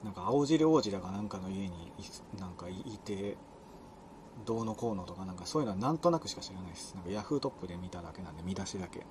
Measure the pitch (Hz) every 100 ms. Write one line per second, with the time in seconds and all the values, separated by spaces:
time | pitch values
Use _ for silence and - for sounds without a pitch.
0 | 107 92 95 139 143 156 156 156 107 98
1 | 90 98 104 98 92 95 98 85 82 -
2 | 92 - - 101 92 90 90 92 113 104
3 | - 98 101 - - - - - - -
4 | - - - - 107 113 110 107 120 101
5 | 90 90 92 87 90 156 123 95 127 160
6 | 175 165 - - - 95 90 82 - 95
7 | 87 104 101 143 135 - 90 87 90 90
8 | 85 82 87 78 87 95 - 196 175 -
9 | -